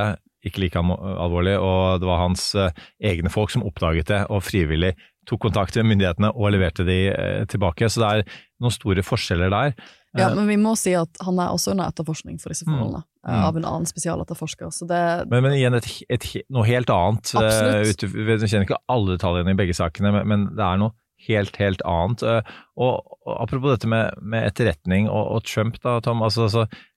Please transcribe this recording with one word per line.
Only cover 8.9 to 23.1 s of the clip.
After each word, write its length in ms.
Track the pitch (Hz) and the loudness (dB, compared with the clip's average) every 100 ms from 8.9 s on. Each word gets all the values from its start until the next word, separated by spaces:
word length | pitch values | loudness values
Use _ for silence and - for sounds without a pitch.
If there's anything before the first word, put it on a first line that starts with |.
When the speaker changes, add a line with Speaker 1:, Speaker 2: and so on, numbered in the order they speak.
| 92 | 0
Speaker 1:
forskjeller 480 | - 127 - 85 92 | 0 -4 -2 0 2
der. 240 | 101 143 - - - _ 180 | 2 0 -4 -12 -20 _ 0
Speaker 2:
Ja, 140 | 190 | 2
Speaker 1:
Eh, 40 | 190 | 2
Speaker 2:
men 100 | 208 | 2
vi 80 | 208 | 2
må 140 | 214 220 | 2 0
si 140 | 190 180 | 0 0
at 120 | 165 - | -2 -6
han 160 | 180 185 | -4 -2
er 140 | 175 | 0
også 200 | 175 - 196 | -2 -2 -2
under 160 | - | -4
etterforskning 480 | - 156 156 - 160 | -6 -6 -8 -10 -12
for 80 | - | -10
disse 160 | - 165 | -6 -2
Speaker 1:
Mm. 80 | |
Speaker 2:
forholdene, 300 | 143 113 123 - _ - | -2 -2 -6 -12 _ -2
eh, 80 | 87 | 0
Speaker 1:
Mm. 80 | |
Speaker 2:
av 140 | 147 160 | 2 0
en 80 | 165 | -4
annen 200 | 165 165 | -4 -4
spesialetterforsker. 840 | - 170 165 160 170 160 - 165 | -6 -6 -6 -6 -8 -10 -10 -12
Så 160 | - 175 | -10 -4
det 400 | 175 170 170 - | 0 0 -2 0
Speaker 1:
Men, 140 | 123 | 2
men 80 | 135 | 2
igjen, 240 | 139 123 123 | 2 2 2
et, 280 | - - - | -2 -8 -4
et, 340 | 120 - - - | -4 -4 -10 -4
noe 160 | 131 107 | 2 4
helt 240 | 123 117 | 4 4
annet. 460 | 98 90 110 - 110 | 4 4 0 0 2
Speaker 2:
Absolutt. 400 | 110 110 107 107 | 4 4 4 4
Speaker 1:
Eh, 140 | 107 | 2
ut, 100 | 98 98 107 107 110 | 0 -4 -2 0 2
vi 60 | 107 | 2
kjenner 180 | 104 95 | 2 2
ikke 140 | - - | -2 -2
alle 300 | 127 95 90 | 0 0 0
detaljene 340 | 92 87 87 | 0 2 2
i 80 | 95 | 2
begge 160 | 90 87 | 2 0
sakene, 360 | 85 - 101 | -2 0 2
men, 140 | 101 107 | 2 2
men 180 | 104 98 107 | 0 0 -2
det 80 | |
er 140 | 95 95 | 0 2
noe 160 | 110 - _ _ - | 0 -4 _ _ -2
helt, 280 | 107 101 - | 0 -2 0
helt 240 | 101 92 - | 0 0 -2
annet. 380 | 85 90 117 | 0 0 0
Eh, 180 | 113 117 - - - - | 0 0 -2 -12 -12 -2
og, 260 | 123 - - | -2 -2 -6